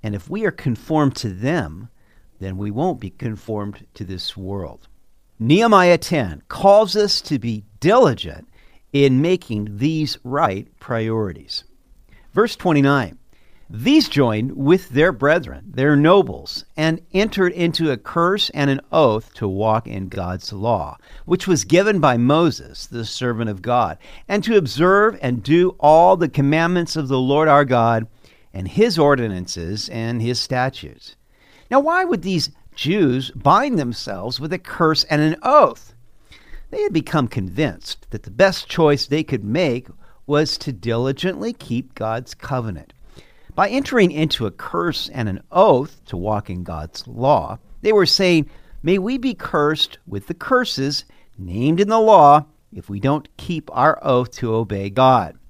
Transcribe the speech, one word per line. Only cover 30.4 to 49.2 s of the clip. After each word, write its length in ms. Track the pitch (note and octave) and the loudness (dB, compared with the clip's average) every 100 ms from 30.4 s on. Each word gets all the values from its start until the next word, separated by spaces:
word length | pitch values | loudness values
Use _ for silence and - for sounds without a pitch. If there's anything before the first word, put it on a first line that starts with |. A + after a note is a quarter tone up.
| - B2+ C3 - D2 - - _ _ _ _ _ _ | -4 -2 -4 -6 -18 -20 -20 _ _ _ _ _ _
Now, 120 | C4 | 0
why 240 | D4 F4+ | 2 0
would 180 | F#4 A3 | 0 -2
these 280 | F#3 F3+ - - - - | -2 -2 -4 -10 -20 -8
Jews 560 | C#3+ G#3 D3+ B2+ C3 | -2 2 2 0 -4
bind 480 | - C#3+ F#3+ C#4+ G#3+ | -4 2 2 2 -2
themselves 580 | B2 A#2 - G2 G#2+ B2+ | -4 -8 -10 -10 -10 -10
with 140 | D3+ | -8
a 60 | F3+ | -10
curse 440 | - - D#3+ D#3 - | -10 0 2 2 0
and 100 | D3+ | 0
an 160 | D#3 D#3+ | 0 0
oath? 500 | A3 D4 F3 - - - - - _ - - - - | 4 6 4 2 -20 -20 -20 -20 _ -20 -18 -18 -12
They 120 | G#4 | -6
had 100 | G#4 | -2
become 340 | E3 - D#3+ B2 | -2 -2 -2 -2
convinced 800 | - F#2 F#2 D3 E2 - - - | -4 -6 -4 -4 -4 -14 -16 -14
that 120 | G#2+ | -14
the 80 | - | -14
best 380 | G#2 F#3+ E3+ - | 2 2 2 -8
choice 380 | - D#3 C#3+ - | 2 2 2 -2
they 180 | D3 | -4
could 200 | - B2+ | -4 -6
make 440 | G2+ C3 E3 B2 - - - - | -4 -2 -2 -4 -8 -20 -20 -20
was 320 | - D3 D3+ - | -2 0 0 -4
to 140 | - | -8
diligently 800 | A2 A#2 A2+ C3 C3 F3+ D3+ A3 | -8 -4 -2 -2 -2 -6 -4 -8
keep 440 | A#3+ - A#2 - - | -10 -6 -6 -6 -8
God's 360 | A2 A2+ B2+ | -6 -6 -10
covenant. 600 | - - C3 A2 E2 D#2 - - - - - - - | -18 -8 -6 -6 -10 -16 -20 -20 -20 -20 -20 -12 -2
By 140 | G3 | -2
entering 420 | B3 C#4 B3 F3+ | -2 -2 2 2
into 320 | D3 D#3 - | 2 -2 -2
a 60 | A2 | -6
curse 560 | - - E3+ E3+ - - | -8 -10 -4 -4 -6 -10
and 220 | A#2+ A2 | -6 -6
an 120 | F#2+ - | -6 -4
oath 540 | F3 G#3 C3 D3 - | 2 4 4 0 -14
to 120 | - F#2 | -12 -8
walk 340 | G2 G#2 - | -4 -6 -6
in 120 | F2+ | -12
God's 460 | F2 D#2+ D#2 - - | -10 -12 -12 -16 -16
law, 500 | A2+ C3 C#3+ - G2+ _ - | -4 0 0 0 -12 _ -6
they 100 | G#3 | 0
were 140 | G#3+ | 2
saying, 460 | F3+ - F#3 E3 C#3+ - - - | 4 2 4 2 0 -10 -20 -8
"May 160 | D#3+ F#3+ | 0 0
we 180 | F#3+ | 0
be 160 | C4 | -4